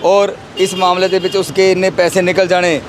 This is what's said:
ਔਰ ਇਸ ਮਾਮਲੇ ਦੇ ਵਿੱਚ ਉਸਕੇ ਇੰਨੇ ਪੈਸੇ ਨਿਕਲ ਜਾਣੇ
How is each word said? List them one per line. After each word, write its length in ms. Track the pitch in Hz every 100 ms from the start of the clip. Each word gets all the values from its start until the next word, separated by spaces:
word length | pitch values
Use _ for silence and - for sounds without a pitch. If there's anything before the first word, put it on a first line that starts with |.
ਔਰ 320 | - 302 302 - - -
ਇਸ 180 | 185
ਮਾਮਲੇ 340 | 185 185 180 185
ਦੇ 100 | 185
ਵਿੱਚ 180 | 180 196
ਉਸਕੇ 360 | 175 143 190
ਇੰਨੇ 180 | 185 190
ਪੈਸੇ 320 | 180 175 185
ਨਿਕਲ 240 | 180 180 185
ਜਾਣੇ 340 | 180 175 147